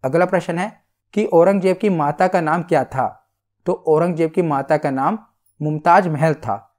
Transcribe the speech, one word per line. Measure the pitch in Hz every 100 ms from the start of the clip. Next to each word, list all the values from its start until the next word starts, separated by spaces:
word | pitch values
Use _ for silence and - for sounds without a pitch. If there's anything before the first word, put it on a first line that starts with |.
अगला | 131 156 180
प्रश्न | 185 165 170
है | 202 - _ _ _
कि | - 214
औरंगजेब | 170 175 196 185 185
की | 214
माता | 170 147 151 185
का | 185
नाम | 156 170
क्या | 160 156 131
था? | 131 117 - _ _ _ _ -
तो |
औरंगजेब | 185 - 156 175 160 160
की | 160
माता | 170 139 139 151
का | 151
नाम | 135 143 220 _ _ _ _
मुमताज | 151 151 165 170 180
महल | 147 160 151
था। | 107 101 _